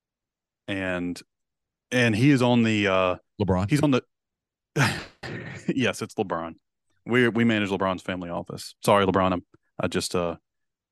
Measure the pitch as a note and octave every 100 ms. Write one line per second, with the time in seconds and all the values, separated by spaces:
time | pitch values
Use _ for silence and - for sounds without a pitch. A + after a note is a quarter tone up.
0 | _ _ _ _ _ _ - G2 F#2 F2+
1 | F2 E2+ - _ _ _ _ _ _ B2
2 | A#2+ G#2 C#3 C3+ B2 A#2+ A2+ G#2+ G2+ F#2+
3 | F#2 F2+ _ - F#2+ F#2 G2+ C#3+ D3 B2
4 | - _ _ _ _ _ _ - B2 -
5 | - _ - - - - - C#3 A2+ F2+
6 | A2 - G2+ E2+ E2 - _ _ _ _
7 | - A#2+ A#2+ A2 A#2 G#2+ G2+ F#2+ F#2+ F2+
8 | - F#2 F2 F2 F2+ - - - - G#2
9 | F#2+ F#2+ F#2 F2+ - _ _ - F2+ F#2
10 | - F#2 F2 E2 _ _ _ _ _